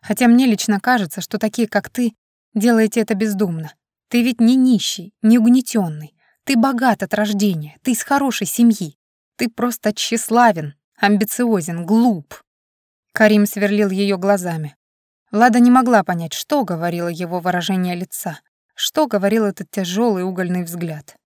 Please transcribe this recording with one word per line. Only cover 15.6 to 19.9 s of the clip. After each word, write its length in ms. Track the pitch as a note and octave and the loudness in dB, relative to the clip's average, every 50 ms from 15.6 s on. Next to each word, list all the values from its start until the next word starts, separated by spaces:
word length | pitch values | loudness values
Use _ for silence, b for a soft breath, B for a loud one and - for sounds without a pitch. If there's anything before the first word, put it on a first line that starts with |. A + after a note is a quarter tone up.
| A#3+ B3 | 6 6
могла 320 | B3 C4 B3 A#3+ A#3+ G#3 F#3 | 6 4 4 4 2 2 2
понять, 300 | - F3+ E3+ E3 D#3 - | 0 -4 -6 -6 -8 -10
что 300 | - - _ D4+ C#4+ A#3 | -12 -6 _ -2 -2 -2
говорило 440 | F3+ F3 D#3+ E3 F3 E3+ F3 E3+ | -2 -4 -4 -4 -4 -4 -4 -6
его 320 | F3 E3+ D#3+ F3+ E3 F3 F3+ | -6 -6 -8 -8 -6 -6 -4
выражение 560 | E3 F#3 F3+ F3+ D#3+ - F#3+ F#3 F3+ F3+ F3 | -4 -2 -2 -2 -2 -2 -2 -2 -2 -4 -4
лица, 440 | F3 F#3 _ - - - F3 D#3 - _ _ _ _ _ _ _ | -6 -8 _ -10 -10 -10 -10 -12 -12 _ _ _ _ _ _ _
что 320 | - - - _ D#4 D#4 | -8 -8 -4 _ -2 -2
говорил 380 | A#3+ G#3+ G3+ F#3+ G3+ G#3+ A3+ G#3+ | 0 0 -2 0 0 0 2 0
этот 240 | G3+ F#3+ - G3 _ | -2 -4 -6 -14 _
тяжелый 540 | - G3+ F#3+ E3+ | -6 -6 -6 -4